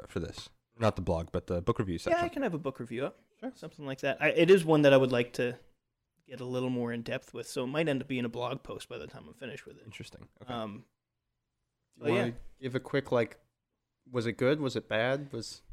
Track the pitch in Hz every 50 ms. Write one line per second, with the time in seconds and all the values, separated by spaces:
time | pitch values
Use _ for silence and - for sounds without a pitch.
0 | - - - 92 80 - - - - - _ _ _ _ _ 117 113 107 - -
1 | 87 90 85 82 80 - - 87 - - 90 87 87 - - - 104 92 85 82
2 | - - 330 349 349 339 - 294 269 196 170 143 - 135 - - 120 113 117 120
3 | 143 196 - _ _ _ _ - - 262 - - 165 156 - - 143 135 135 -
4 | 143 135 - - 151 156 - 160 170 175 196 185 156 160 156 151 147 135 139 131
5 | 135 127 127 120 120 120 - - 123 123 123 - - - _ _ _ _ _ _
6 | _ _ _ _ _ - 127 123 123 127 127 127 127 127 127 123 120 117 117 117
7 | 117 123 123 131 - - - 117 113 - - 143 123 127 143 160 165 151 139 127
8 | - - 131 123 120 113 117 120 123 123 135 131 - - 101 - - - 123 -
9 | 76 - - - 131 78 - - 135 113 110 - - - - - - 117 - -
10 | 107 - - - - - _ - 110 127 123 117 110 104 101 123 - _ _ _
11 | _ _ _ _ _ _ _ _ _ _ _ _ _ _ _ _ _ _ _ -
12 | - 147 175 202 233 120 117 - - - - - 131 123 127 123 - - 143 139
13 | - - 123 120 113 - - - _ _ _ _ _ _ _ _ _ _ _ _
14 | _ 127 127 123 110 117 98 - 127 131 156 156 143 127 - 107 - - 107 110
15 | 120 131 135 143 143 - 127 117 - - - - _ -